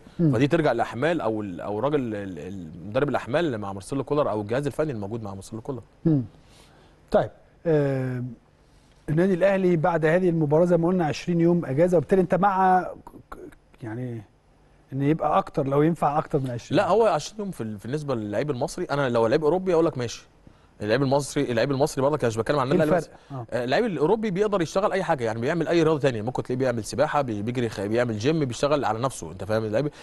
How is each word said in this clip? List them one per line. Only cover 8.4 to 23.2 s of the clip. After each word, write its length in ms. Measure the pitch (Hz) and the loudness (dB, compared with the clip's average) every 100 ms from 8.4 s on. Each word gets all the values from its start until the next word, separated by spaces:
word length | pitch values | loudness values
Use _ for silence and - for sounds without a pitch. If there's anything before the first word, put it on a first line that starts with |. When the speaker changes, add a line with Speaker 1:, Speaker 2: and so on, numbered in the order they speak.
| _ _ _ _ _ _ - | _ _ _ _ _ _ -4
Speaker 1:
النادي 240 | 156 190 | 0 2
الاهلي 420 | 180 190 190 180 175 | 4 2 4 2 2
بعد 300 | 170 170 156 | 2 2 2
هذه 240 | 170 185 | 4 2
المباراه 360 | 165 151 151 175 | 2 2 4 4
زي 120 | 175 | 4
ما 100 | 165 | 4
قلنا 180 | 185 160 | 2 0
عشرين 360 | 123 - 170 | -2 -2 2
يوم 240 | 165 175 139 | 4 4 2
اجازه، 320 | 135 180 175 | 2 4 4
وبالتالي 240 | 135 190 | 4 2
انت 140 | 180 180 | 2 2
مع 460 | 202 190 185 185 175 - - - - | 2 4 4 4 0 -10 -18 -20 -20
ك-، 60 | - - - _ - | -18 -20 -20 _ -14
يعني 400 | 113 113 127 117 101 _ _ _ _ _ - | -10 -8 -8 -10 -14 _ _ _ _ _ -10
ان 80 | 135 | -2
يبقى 360 | 139 165 - 190 | 0 2 2 0
اكتر 300 | 190 - 135 | 0 -2 0
لو 140 | 139 | 2
ينفع 360 | 156 170 156 143 | 2 2 0 0
اكتر 220 | 151 151 | -2 -2
من 120 | 131 | -2
عشرين. 260 | 120 - 151 | -8 -2 0
Speaker 2:
لا، 100 | 185 | 2
هو 180 | 202 220 | 4 4
عشرين 340 | 156 - 214 | 2 -4 -10
يوم 120 | 202 | -10
في 100 | - | -8
ال-، 160 | 110 107 | -8 -8
بالنسبه 380 | 110 147 147 123 | -6 -6 -4 -4
للعيب 360 | 104 104 143 | -2 -4 -2
المصري، 340 | 127 143 - 180 | -4 -4 -6 -4
انا 240 | 143 135 | 0 2
لو 180 | 117 113 | 2 4
لعيب 160 | 147 | 4
اوروبي 300 | 151 180 185 | 2 0 2
اقول 120 | 165 165 | 2 2
لك 120 | 135 | 0
ماشي. 300 | 120 - - _ - _ _ - | -6 -8 -18 _ -20 _ _ -8
اللعيب 220 | 104 120 | 0 2
المصري، 400 | 139 139 135 151 | 4 2 0 -2
اللعيب 280 | 135 117 131 | 0 2 2
المصري 300 | 135 151 - | 2 0 2
برضك 180 | 135 151 | 2 2
انا 80 | 120 | 0
مش 100 | 110 | 0
بتكلم 220 | 113 147 | 0 0
عن 80 | 131 | 2
Speaker 1:
إيه 60 | |
Speaker 2:
النادي 160 | 175 156 | 2 4
الاهلي 160 | 170 151 | 2 0
Speaker 1:
الفرق؟ 120 | - | -12